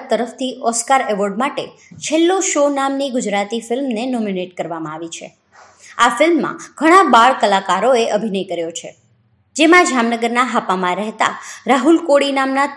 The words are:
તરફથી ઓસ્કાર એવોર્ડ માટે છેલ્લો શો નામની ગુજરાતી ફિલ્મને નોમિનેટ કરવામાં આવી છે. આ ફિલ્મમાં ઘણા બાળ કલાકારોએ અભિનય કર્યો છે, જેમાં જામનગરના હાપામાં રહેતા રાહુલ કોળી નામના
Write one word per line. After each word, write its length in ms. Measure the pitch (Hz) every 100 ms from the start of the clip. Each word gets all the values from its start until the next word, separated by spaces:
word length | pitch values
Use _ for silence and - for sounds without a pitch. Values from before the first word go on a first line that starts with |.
| -
તરફથી 500 | 220 240 - 262 -
ઓસ્કાર 440 | 226 233 - 269 240
એવોર્ડ 280 | 202 202 196
માટે 300 | 277 277 - - _ -
છેલ્લો 420 | - 311 339 381
શો 300 | 339 302 285
નામની 400 | 277 269 277 277
ગુજરાતી 500 | 247 196 202 202 233
ફિલ્મને 460 | 220 240 277 220 262
નોમિનેટ 500 | 240 214 185 180 -
કરવામાં 380 | 160 165 156
આવી 140 | 160 165
છે. 240 | - - _ _ _ - _ - -
આ 120 | 240
ફિલ્મમાં 500 | 247 320 320 156 - - -
ઘણા 260 | 302 -
બાળ 300 | 277 233 240 262
કલાકારોએ 640 | 214 196 196 185 226 247 226
અભિનય 380 | 208 214 190
કર્યો 280 | 185 170 165
છે, 240 | 170 - - _ _ _ _ _ -
જેમાં 300 | 311 359 339
જામનગરના 580 | 254 233 233 233 240
હાપામાં 520 | 254 226 226 185 180 180
રહેતા 460 | 214 214 - - - - -
રાહુલ 300 | 262 269 330
કોળી 340 | - 285 277
નામના 360 | 269 269 269 277